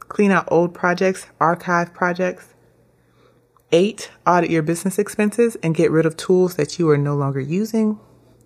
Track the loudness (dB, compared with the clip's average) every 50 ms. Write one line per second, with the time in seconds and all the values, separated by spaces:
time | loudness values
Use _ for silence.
0 | -18 -8 -2 0 2 2 2 2 0 0 2 2 2 0 -2 -2 -2 -2 0 2
1 | 0 0 -2 -2 -8 -14 _ -2 0 0 0 0 -2 -2 -2 -2 -2 -4 -6 -4
2 | -4 -2 -2 -2 -4 -4 -6 -8 -14 -20 _ _ _ _ _ _ _ _ _ _
3 | _ _ _ _ _ _ _ _ _ _ _ _ _ 0 2 2 2 2 -2 -6
4 | -14 -18 -14 _ 0 2 2 2 2 2 0 0 0 0 -2 -4 -4 -6 -2 -4
5 | -4 -4 -2 -2 -2 -2 0 0 0 0 0 -2 -4 -2 0 2 2 2 4 2
6 | 2 0 -2 -4 -2 0 2 2 2 0 0 -2 -4 -4 -2 -2 2 2 2 2
7 | 2 0 -2 -2 -2 -2 -4 -4 -4 -4 -4 -4 -4 -2 -2 0 0 0 -2 -4
8 | -10 _ _ _ _ _ _ _ _